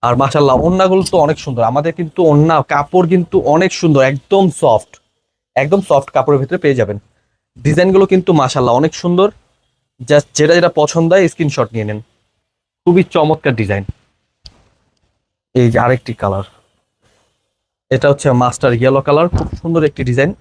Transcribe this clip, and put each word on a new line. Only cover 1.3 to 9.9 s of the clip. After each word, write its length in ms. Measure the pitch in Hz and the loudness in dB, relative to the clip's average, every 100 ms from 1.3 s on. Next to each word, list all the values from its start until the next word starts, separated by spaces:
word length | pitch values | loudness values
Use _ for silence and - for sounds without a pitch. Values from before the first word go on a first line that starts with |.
| 156 | -2
সুন্দর, 180 | - 123 113 | -6 -4 -2
আমাদের 220 | 131 156 165 | -2 -4 -6
কিন্তু 220 | 165 - 165 | -8 0 2
ওড়না 260 | 147 156 156 143 | 4 2 0 0
কাপড় 340 | 143 143 185 175 | -4 -2 0 2
কিন্তু 240 | 180 170 190 131 | 0 0 -2 0
অনেক 160 | 151 180 - | 0 0 -2
সুন্দর, 200 | 165 143 131 | 0 2 2
একদম 340 | 139 _ 196 190 - | -2 _ 0 0 0
সফট, 300 | 151 110 - - _ _ _ _ _ - | 0 0 -2 -20 _ _ _ _ _ -4
একদম 180 | 139 196 196 | 0 -2 0
সফট 200 | 143 - 143 | -2 0 -4
কাপড়ের 240 | 131 143 | 0 0
ভিতরে 160 | 135 180 | 0 -4
পেয়ে 140 | 151 131 | -2 0
যাবেন। 180 | 101 101 _ _ _ _ _ _ | -2 -4 _ _ _ _ _ _
ডিজাইনগুলো 480 | 123 151 185 190 190 | -2 2 2 2 2
কিন্তু 180 | 185 180 165 | 2 2 0
মাশাআল্লাহ 340 | 131 143 123 120 | 0 0 0 2
অনেক 120 | 156 - | 0 -4
সুন্দর, 260 | 175 175 202 - _ _ _ _ _ | -4 0 0 -2 _ _ _ _ _